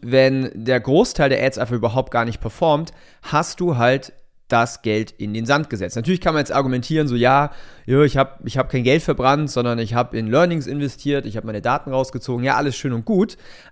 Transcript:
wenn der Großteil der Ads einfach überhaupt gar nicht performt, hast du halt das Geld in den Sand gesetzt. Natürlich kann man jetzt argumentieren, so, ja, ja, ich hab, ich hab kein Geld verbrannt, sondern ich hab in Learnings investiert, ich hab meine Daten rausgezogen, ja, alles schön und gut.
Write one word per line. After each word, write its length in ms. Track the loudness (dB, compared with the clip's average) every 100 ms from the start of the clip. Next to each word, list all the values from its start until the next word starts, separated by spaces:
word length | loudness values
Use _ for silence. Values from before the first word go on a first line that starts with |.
wenn 480 | 2 4 4 2 -4
der 260 | -6 -2 0
Großteil 520 | 2 2 2 2 2
der 120 | 2
Ads 140 | 0 -2
einfach 180 | -4
überhaupt 360 | -2 0 0 -2
gar 160 | -2 -2
nicht 120 | -6
performt, 540 | -10 -2 2 2 -2 -14 -20 _
hast 380 | -2 -2 -2 -2
du 180 | -2 2
halt 340 | 2 2 -2 -18 -20 _ -2
das 340 | 0 0 -2
Geld 280 | -2 -2 -4
in 200 | -8 -8
den 140 | -6 0
Sand 240 | 0 0
gesetzt. 260 | -6 -6 -4
Natürlich 240 | -2 0
kann 140 | 0
man 80 | 0
jetzt 100 | 0
argumentieren, 560 | 0 0 -2 -2 0 0
so, 60 |
ja, 360 | 2 4 4 2 -4 -16 -14 0
ja, 160 | 4
ich 160 | 4 4
hab, 280 | 0 -4 -4
ich 120 | -2
hab 100 | -2
kein 160 | 0
Geld 180 | 4 4
verbrannt, 480 | 2 2 2 2 0
sondern 280 | -2 -2 -2
ich 160 | -2
hab 180 | -2 -2
in 140 | -4 0
Learnings 400 | 2 2 0 -4
investiert, 580 | -4 -6 -4 -2 -2
ich 140 | -4 -8
hab 60 |
meine 180 | -8 -4
Daten 280 | -2 -2 -2
rausgezogen, 540 | -4 -4 -6 -6 -4
ja, 120 | 0 0
alles 200 | -2 -4
schön 160 | -4
und 140 | -4 0
gut. 320 | 0 0 -4 -20 -20 -16